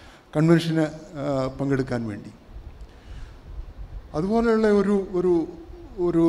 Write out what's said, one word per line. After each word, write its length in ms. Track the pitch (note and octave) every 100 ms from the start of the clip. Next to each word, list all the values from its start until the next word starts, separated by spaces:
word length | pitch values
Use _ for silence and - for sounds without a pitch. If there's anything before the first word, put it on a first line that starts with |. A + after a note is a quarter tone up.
| - - - D3+
കൺവെൻഷന്, 500 | D#3+ E3 E3 D#3+ D3+ D#3 - D3
ആ, 40 | C#3+ C3+ C3 -
പങ്കെടുക്കാൻ 420 | C#3 C3+ B2+ A#2+ A2+
വേണ്ടി. 200 | G#2 G#2 - - - - - - - - - - - - - - - - - - D3+
അതുപോലെയുള്ള 500 | F#3+ A3+ A#3 A3 G#3+ G#3
ഒരു, 140 | G3+ G3+ F#3+ F3+
ഒരു, 140 | F3+ E3+ - - - - - F#3 F3
ഒരു 160 | E3